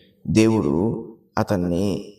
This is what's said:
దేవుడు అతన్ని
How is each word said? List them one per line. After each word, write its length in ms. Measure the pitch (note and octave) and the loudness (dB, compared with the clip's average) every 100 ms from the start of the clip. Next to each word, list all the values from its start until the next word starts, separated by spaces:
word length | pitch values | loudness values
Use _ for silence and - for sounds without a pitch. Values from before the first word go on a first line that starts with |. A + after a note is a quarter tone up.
| _ _ - | _ _ 0
దేవుడు 880 | G2+ A2 A2 C#2+ D2+ A2 F#3 - - _ - | 4 4 4 0 0 0 -4 -10 -20 _ -4
అతన్ని 760 | A2 G2 F2+ F2 G2+ D#2 - | -2 -2 0 -2 -2 -4 -8